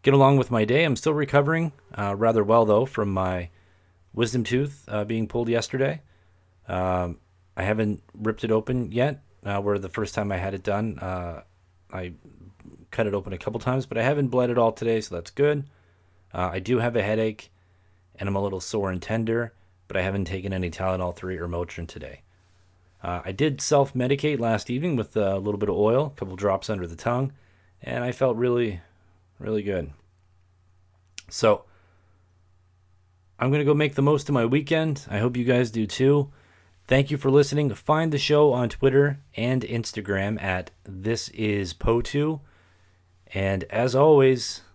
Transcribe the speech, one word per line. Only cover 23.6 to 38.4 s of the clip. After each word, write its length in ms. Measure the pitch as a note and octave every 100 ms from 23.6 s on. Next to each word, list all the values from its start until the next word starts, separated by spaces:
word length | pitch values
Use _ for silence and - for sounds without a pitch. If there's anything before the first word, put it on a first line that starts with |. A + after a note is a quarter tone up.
self-medicate 800 | - C#3+ C3+ B2+ B2 C#3 D3+ C#3
last 300 | A#2 G#2+ -
evening 260 | B2 F3
with 220 | C3 G#2 A2
a 220 | G2 G2
little 180 | G2+ G#2
bit 120 | G2+
of 60 |
oil, 300 | F2+ G#2 B2
a 140 | D3 C#3
couple 160 | F#2+
drops 340 | F#2 G2+ F#2+ -
under 160 | G2+
the 100 | F2
tongue, 380 | E2+ A#2+ B2 C3+ - _ _ _ _
and 220 | B2 B2
I 80 | B2
felt 260 | B2 C3+ A2+
really, 420 | B2 A#2+ A#2 F#2 - _ _ _ _ _
really 240 | G#2+ A2
good. 280 | G2+ F#2 D2 C#2+ _ _ _ _ _ _ _ _ _ _ _ - -
So, 360 | - A2 G2+ - _ _ _ _ _ _ _ _ _ _ _ _ _ _ _ _ -
I'm 100 | B2+
gonna 160 | D3
go 80 | C#3+
make 220 | D3 D3+
the 80 | C#3+
most 260 | C#3 D3 C#3+
of 40 |
my 120 | C#3
weekend. 600 | A#2 C#3 C#3+ D#3+ D#3+ C#3 -
I 80 | G#2
hope 180 | A#2+
you 100 | B2
guys 260 | A#2+ B2 A#2+
do 160 | A2+ G#2+
too. 440 | - C3 D3 C#3+ - _ _ _ _ -
Thank 220 | C3 C#3+
you 60 |
for 160 | D3 C#3
listening. 420 | C#3 C#3+ D3 D3
Find 380 | - - D#3 E3
the 60 | D3
show 340 | - D3